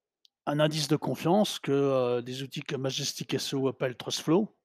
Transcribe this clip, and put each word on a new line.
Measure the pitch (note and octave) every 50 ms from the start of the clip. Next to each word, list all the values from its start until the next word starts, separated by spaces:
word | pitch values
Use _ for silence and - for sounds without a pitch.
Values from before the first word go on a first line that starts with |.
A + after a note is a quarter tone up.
| _ _ _ _ _ _ _ _ _
Un | - D3 D3
indice | D3+ D#3 D3+ D#3+ D3 C#3
de | D#3
confiance | C#3+ - D#3 C3 - - D#3 F3 G#3+ G#3 - - -
que, | - -
heu, | C#3 C#3 C#3 C#3 C3+ C3 B2+ B2 B2 A#2+
des | A#2+ B2+ B2+ C3 C#3
outils | C3 - D3+
comme | C#3+ - D3+ C3
Majestic | C3 C3+ C3 - C#3+ C#3 - - D#3+ - -
S | C3 - - -
E | C#3
O | C3+ C3+
appellent | A#2+ - D3 C3 B2 -
Trustflow | - - B2 - - - D#3+ F#3+ A3+ - - _ _